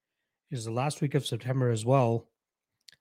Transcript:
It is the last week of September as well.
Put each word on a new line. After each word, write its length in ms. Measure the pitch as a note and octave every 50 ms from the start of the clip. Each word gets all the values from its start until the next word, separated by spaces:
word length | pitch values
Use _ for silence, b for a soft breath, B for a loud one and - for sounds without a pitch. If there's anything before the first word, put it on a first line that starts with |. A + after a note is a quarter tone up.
| _ _ _ _ _ _ _ _ _ _
It 60 | D3+ A#2+
is 80 | A2
the 60 | A2+
last 280 | A2+ A#2+ C3+ D3 - -
week 140 | D#3 C#3 -
of 140 | C#3 - -
September 420 | B2 A2 - B2+ C3 C3+ B2+ A#2+
as 160 | A2+ G#2+ A2
well. 420 | A#2+ C3+ C#3 B2 A#2 A#2 A2+ - _ _ _ _ _ _ _ _ _ _ _ _ - - _